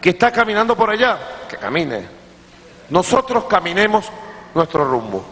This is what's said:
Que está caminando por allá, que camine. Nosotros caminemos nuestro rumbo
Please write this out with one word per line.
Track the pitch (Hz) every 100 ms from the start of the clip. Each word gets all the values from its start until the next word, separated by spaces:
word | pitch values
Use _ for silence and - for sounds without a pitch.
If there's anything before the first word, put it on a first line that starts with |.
Que | 175
está | 175 240
caminando | 240 233 208 226 233
por | 220
allá, | 214 254 196 - - -
que | -
camine. | 101 143 156 113 92 - - - - - - - -
Nosotros | 160 180 254 254 240
caminemos | - 202 170 175 208 214 202 - - - - 160
nuestro | 160 160 143
rumbo | 123 113 98 92